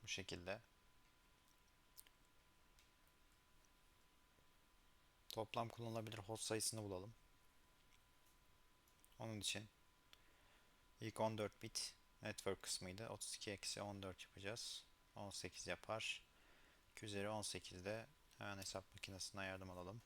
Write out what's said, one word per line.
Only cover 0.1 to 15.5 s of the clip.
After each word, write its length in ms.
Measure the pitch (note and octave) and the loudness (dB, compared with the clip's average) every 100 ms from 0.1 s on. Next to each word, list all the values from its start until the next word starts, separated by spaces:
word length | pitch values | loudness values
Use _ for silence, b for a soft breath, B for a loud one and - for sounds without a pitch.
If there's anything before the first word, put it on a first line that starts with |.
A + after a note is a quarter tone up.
| - F#2+ F2 F2 A2 - - - - - - - - - - - - - - - - - - - - - - - - - - - - - - - - - - - - - - - - - - - - - - - | 0 0 -2 0 -2 -4 -20 -20 -20 -20 -20 -20 -20 -20 -20 -20 -20 -20 -16 -16 -16 -20 -20 -20 -20 -20 -20 -20 -20 -20 -20 -20 -20 -20 -20 -20 -20 -20 -20 -20 -20 -20 -20 -20 -20 -20 -20 -20 -20 -20 -20 -4
Toplam 400 | - G#2+ A#2+ A#2 | 0 2 4 2
kullanılabilir 500 | A2+ A#2 A2+ A2 G#2+ | 0 0 0 0 -4
host 260 | G2 A2 | -2 0
sayısını 380 | - A2 - A2 | 4 6 6 2
bulalım. 320 | G#2 F#2 G2+ A#2 - - - - - - - - - - - - - - - - - - - - | 2 0 -2 -10 -18 -20 -20 -20 -20 -20 -20 -20 -20 -20 -20 -20 -20 -20 -20 -20 -20 -20 -20 -4
Onun 220 | A2+ G#2+ | -2 2
için 280 | G2 G#2+ A2 - - - - B B B B B B B B - | 2 2 -2 -14 -20 -20 -20 B B B B B B B B -6
ilk 200 | A2 G#2 | -4 4
on 180 | A2 A2 | 4 6
dört 240 | G#2 - | 2 0
bit 320 | A2+ - - - - - | -4 0 -2 -4 -20 -6
network 400 | G#2+ G#2 - F#2+ | -4 0 2 2
kısmıydı. 460 | - - F#2 F#2 A2+ | 2 0 0 -4 -4
Otuz 260 | - - | -4 -4
iki 160 | - - | -2 -2
eksi 320 | G2 - - | 0 0 0
on 200 | G2+ G2+ | 0 0
dört 200 | G2 F2+ | -2 -4
yapacağız. 640 | - - G2 A#2 - - - - - - | -10 -4 -2 0 -2 -4 -8 -20 -14 -6
On 140 | G2+ | -4
sekiz 360 | - - | -2 -4